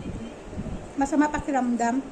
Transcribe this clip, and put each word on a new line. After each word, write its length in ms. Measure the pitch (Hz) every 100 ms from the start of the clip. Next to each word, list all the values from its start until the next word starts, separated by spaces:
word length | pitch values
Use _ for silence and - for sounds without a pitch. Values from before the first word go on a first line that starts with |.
| - - - - - - - - - -
masama 320 | 277 294 302
pakiramdam. 720 | 294 294 269 247 240 233 262 -